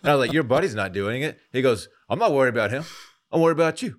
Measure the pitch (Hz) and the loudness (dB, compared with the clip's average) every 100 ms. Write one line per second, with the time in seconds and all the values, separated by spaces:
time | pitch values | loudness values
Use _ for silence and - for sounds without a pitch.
0 | - 143 123 147 127 135 190 107 95 92 | 0 2 2 0 0 0 0 -2 -4 -4
1 | 101 123 151 - _ 127 131 107 - _ | -4 -4 -6 -8 _ -2 0 0 -4 _
2 | - 135 220 139 131 117 104 131 160 - | -6 0 2 2 2 2 -2 -4 -8 -16
3 | - _ _ 165 165 160 160 156 254 | -20 _ _ 2 2 4 0 -2 -8